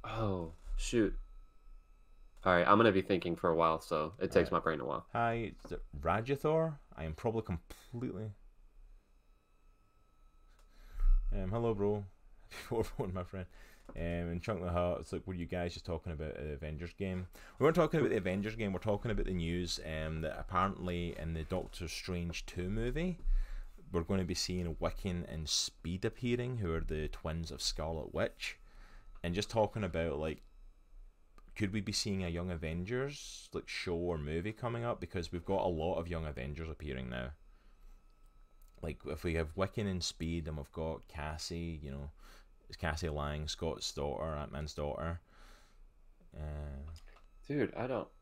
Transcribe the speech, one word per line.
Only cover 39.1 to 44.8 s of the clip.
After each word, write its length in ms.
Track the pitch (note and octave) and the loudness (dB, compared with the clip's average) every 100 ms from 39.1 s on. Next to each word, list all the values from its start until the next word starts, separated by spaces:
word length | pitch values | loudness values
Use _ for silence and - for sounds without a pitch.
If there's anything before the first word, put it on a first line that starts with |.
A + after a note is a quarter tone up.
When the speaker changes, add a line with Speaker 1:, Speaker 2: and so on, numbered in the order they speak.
| - | -2
Speaker 2:
we 120 | F2 | 0
have 200 | E2 D#2 | 2 0
Wiccan 340 | F2 F#2+ - G#2 | 0 0 2 0
and 140 | F#2 | 0
Speed, 460 | - - E2 E2 D#2 | -2 -4 -2 -2 -2
and 80 | D2+ | -6
we've 160 | C#2+ | -8
got 340 | - D#2+ D#2+ - | -4 -4 -4 -8
Cassie, 720 | - D2+ D#2 - E2+ E2+ D#2+ | -6 -6 -6 -6 -4 -4 -6
you 80 | D2 | -6
know, 180 | C#2 C#2+ - - - - - - | -8 -8 -12 -20 -20 -20 -20 -18
it's 100 | - | -4
Cassie 340 | D#2+ D#2 E2+ | -2 0 0
Lang, 360 | D2 D2 D2 D#2 | 0 -2 -2 -4
Scott's 460 | - E2 C#2+ - | -2 -4 -2 -4
daughter, 320 | - C#2+ C#2 D#2+ | -2 -2 0 -2
Ant-Man's 400 | D2+ D2 B1+ D#2 | -2 -4 -6 -6
daughter. 460 | - | -4